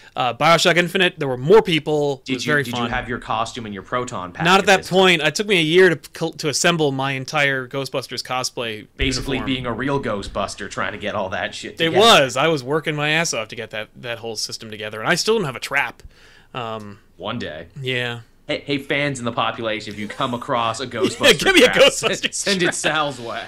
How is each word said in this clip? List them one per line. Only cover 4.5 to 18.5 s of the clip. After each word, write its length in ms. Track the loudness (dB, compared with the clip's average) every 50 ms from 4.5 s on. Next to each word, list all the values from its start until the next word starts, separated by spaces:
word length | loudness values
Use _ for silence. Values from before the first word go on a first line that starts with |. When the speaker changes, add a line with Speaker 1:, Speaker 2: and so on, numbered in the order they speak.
| 4
Speaker 1:
at 40 | 6
Speaker 2:
at 60 | 6 6
Speaker 1:
that 100 | 4 4
Speaker 2:
this 120 | 4 2
time? 60 | 4 6
Speaker 1:
point. 220 | 6 6 6 4 2
It 100 | 0 0
took 140 | 0 0 2
me 100 | 2 2
a 60 | 4
year 260 | 4 6 8 8 8
to 60 | 6 2 -4 -12
col-, 220 | -10 -6 -6 -6 -6
to 160 | -4 -4 -2
assemble 420 | 0 2 2 2 4 4 2 2
my 220 | 0 0 -2 -2 -2
entire 540 | -4 -6 -4 0 2 2 2 2 0 -4 -6
Ghostbusters 540 | -6 -6 -6 -4 -4 -6 -6 -6 -8 -8
cosplay 640 | -6 -4 -4 -4 -4 -4 -6 -6 -6 -6 -6 -10 -12 -12 _
Speaker 2:
Basically 420 | -4 -2 -2 -2 -2 -4 -4 -4 -4
Speaker 1:
uniform. 80 | -2 -4
Speaker 2:
being 180 | -4 -4 -4
a 80 | -6 -6
real 260 | -4 -2 -2 -2 -2
Ghostbuster 720 | -2 -4 -6 -6 -6 -6 -6 -4 -4 -4 -6 -8 -12 -10
trying 220 | -6 -6 -4 -4
to 80 | -6 -6
get 160 | -6 -6 -4
all 140 | -4 -4 -4
that 260 | -4 -4 -6 -6 -8
shit 160 | -10 -12 -10 -4
Speaker 1:
It 40 | -2 -2
Speaker 2:
together. 120 | 0 4 4
Speaker 1:
was. 400 | 6 8 8 8 6 4 2 0
I 100 | 2 2
was 160 | 2 0 -2
working 320 | -2 -2 -2 -2 -2 -4
my 140 | -2 0 0
ass 240 | 2 0 0 0 -2
off 140 | -4 -6 -8
to 80 | -8
get 160 | -10 -10 -8
that, 180 | -8 -10 -10 -10 -14
that 240 | -14 -10 -10 -10 -8
whole 160 | -8 -8 -8
system 340 | -6 -8 -8 -8 -10 -12 -12
together, 300 | -12 -10 -10 -8 -8 -4
and 100 | -2 0
I 60 | 0
still 180 | 0 2 2 0
don't 100 | 0 0
have 100 | -4 -6
a 40 | -8
trap. 440 | -8 -4 -2 -2 -2 -2 -6 -12 -20 -20 _ _ -20 -20 -20 -20 -20 _ -12
Um, 460 | -10 -8 -8 -8 -10 -10 -14 -18 -20 _ _ _ -12
Speaker 2:
One 220 | -8 -8 -6 -6
day. 280 | -8 -8 -10 -12 -14 -16 -14 -10
Speaker 1:
Yeah. 380 | -6 -4 -4 -2 -4 -4 -6 -8 -12 _ _ _ _
Speaker 2:
Hey, 140 | -6